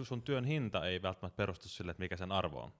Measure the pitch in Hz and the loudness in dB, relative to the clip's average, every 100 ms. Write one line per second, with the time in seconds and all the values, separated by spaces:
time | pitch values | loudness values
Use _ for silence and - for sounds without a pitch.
0 | 123 120 120 135 127 156 113 92 85 90 | -2 -2 0 2 4 2 2 2 2 2
1 | 92 90 92 - 101 85 - - 90 85 | 0 -2 -4 0 0 0 -8 -6 -4 -2
2 | 92 87 90 95 87 67 60 | -2 -2 0 2 2 0 -8